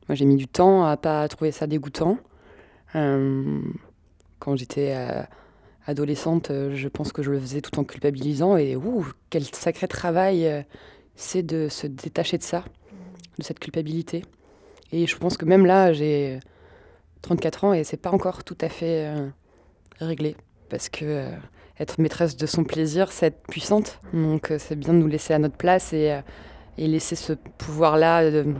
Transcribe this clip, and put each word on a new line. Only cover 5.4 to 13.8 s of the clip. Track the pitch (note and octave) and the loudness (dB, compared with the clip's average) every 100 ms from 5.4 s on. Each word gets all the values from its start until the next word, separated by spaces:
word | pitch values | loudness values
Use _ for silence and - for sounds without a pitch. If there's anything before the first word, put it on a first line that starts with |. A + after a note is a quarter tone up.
| - _ _ _ - | -20 _ _ _ -6
adolescente, | C#3+ D3 C#3+ E3 E3 - | -4 -2 -2 0 0 0
euh, | C#3 C#3 C#3 | -4 -4 -4
je | C#3 | -6
pense | - D3 | -6 -6
que | - | -4
je | C#3 | -2
le | C#3 | -2
faisais | B2+ C#3+ | -4 -8
tout | - - | -6 -4
en | |
culpabilisant | C#3 - D3 C3+ C#3+ C#3+ F3+ F#3 | -4 -2 -2 -2 -2 0 4 4
et | C#3 C3 | 2 -2
ouh, | F#3+ B3 C3+ - - | -2 -4 -4 -10 -6
quel | D#3+ | -4
sacré | C#3 - E3+ - F#3 | -4 -4 -4 -4 -4
travail, | - F3 E3+ F#3+ F3+ D#3+ | -4 -2 2 2 2 0
euh, | D3 C#3+ - - - _ - | -2 -8 -18 -20 -20 _ -16
c'est | - F#3 | -6 -4
de | D#3+ D#3+ D3+ | -2 -2 -4
se | - D3 | -6 -10
détacher | C3 D#3+ - - E3+ | -10 -8 -4 -2 -4
de | |
ça, | - F3 - - _ F#3+ F3+ - - - | -4 -6 -6 -18 _ -20 -20 -20 -18 -12
de | |
cette | - - | -12 -12
culpabilité. | - E3 | -8 -6